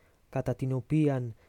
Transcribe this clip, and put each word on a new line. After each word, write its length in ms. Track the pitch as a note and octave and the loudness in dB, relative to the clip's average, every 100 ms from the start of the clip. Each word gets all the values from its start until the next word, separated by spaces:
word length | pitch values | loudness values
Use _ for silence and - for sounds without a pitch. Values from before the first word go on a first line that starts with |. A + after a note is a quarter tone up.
| _ _ _ | _ _ _
κατά 260 | C3+ C3 | -4 -2
την 180 | B2+ C3 | -2 -2
οποίαν 640 | C3 - D#3 D3+ C3+ B2 A2 | -2 0 2 2 2 -4 -10